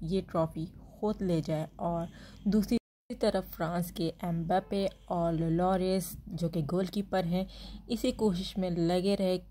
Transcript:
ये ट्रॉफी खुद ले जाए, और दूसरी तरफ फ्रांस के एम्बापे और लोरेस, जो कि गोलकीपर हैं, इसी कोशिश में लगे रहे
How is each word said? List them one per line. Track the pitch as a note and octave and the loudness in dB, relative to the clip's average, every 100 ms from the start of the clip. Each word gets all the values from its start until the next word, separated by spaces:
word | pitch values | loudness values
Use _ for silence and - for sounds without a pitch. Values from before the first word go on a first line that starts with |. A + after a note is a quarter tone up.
ये | D#3+ F#3+ | -2 -2
ट्रॉफी | F3+ F3 D#3+ D#3+ D#3+ - - - | 0 0 0 -2 -8 -10 -18 -4
खुद | G#3+ G#3+ | -2 0
ले | F#3+ E3 | 2 2
जाए, | D3+ D#3 D#3+ - | 2 -2 -4 -4
और | E3+ E3+ E3+ - - - G#3+ | -2 -2 -4 -10 -18 -4 2
दूसरी | G#3 G3+ A#3+ - _ - | 4 4 0 -2 _ -14
तरफ | A#3+ G#3+ G3 F#3+ | -2 2 2 -2
फ्रांस | - E3 F3 F3 | -4 -2 0 -2
के | - E3 - | -2 -4 -2
एम्बापे | F3+ E3+ E3 F#3 F#3+ G3+ G3 - - | -2 -2 2 2 2 0 -2 -4 -4
और | F3+ E3+ | 0 2
लोरेस, | D#3+ E3 E3 F#3 F#3+ F#3 F#3+ - - - | 2 2 4 4 4 2 0 -2 -8 -10
जो | E3 E3 | -2 -2
कि | E3 | 0
गोलकीपर | C#3+ F3 F#3 G3+ G3 F#3+ | 0 0 0 -2 -2 0
हैं, | E3+ F3+ F#3+ - - - - | 2 0 -2 -8 -12 -12 -6
इसी | A3+ B3+ | -2 0
कोशिश | - A3 F3 F#3+ - | 2 2 2 -2 -2
में | F#3 | 0
लगे | E3+ E3+ F3+ F#3+ | 2 2 4 2
रहे | G3+ F#3+ F#3 - | 2 2 0 -4